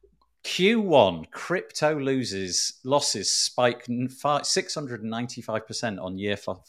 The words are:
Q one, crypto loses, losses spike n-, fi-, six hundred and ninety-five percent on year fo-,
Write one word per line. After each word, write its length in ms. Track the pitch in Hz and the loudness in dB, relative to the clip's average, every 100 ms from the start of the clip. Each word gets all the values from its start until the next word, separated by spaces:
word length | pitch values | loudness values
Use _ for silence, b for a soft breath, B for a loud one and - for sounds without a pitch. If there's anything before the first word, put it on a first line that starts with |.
| _ _ _ _ | _ _ _ _
Q 360 | - - 190 233 | -8 2 4 4
one, 460 | 196 143 98 82 76 | 6 8 8 4 -8
crypto 680 | - - 180 - - 151 156 | -12 -4 -4 -4 0 0 2
loses, 800 | 135 135 113 98 95 85 - - 127 | 0 0 -2 -4 -2 -2 -2 -6 0
losses 460 | 143 - 110 92 - | 0 2 -2 -2 0
spike 500 | - - 123 117 - | 0 2 0 0 -6
n-, 180 | 120 127 | -6 -6
fi-, 360 | - 147 147 | -2 0 0
six 320 | - 190 185 160 | 0 -2 -2 -6
hundred 260 | 139 117 | -8 -8
and 80 | 110 | -6
ninety-five 560 | 113 120 - 113 110 - | -6 -6 -8 -6 -6 -6
percent 320 | 110 117 95 | -6 -4 -4
on 180 | 92 95 | -6 -4
year 180 | 101 101 | -2 -2
fo-, 240 | - 95 | -4 -10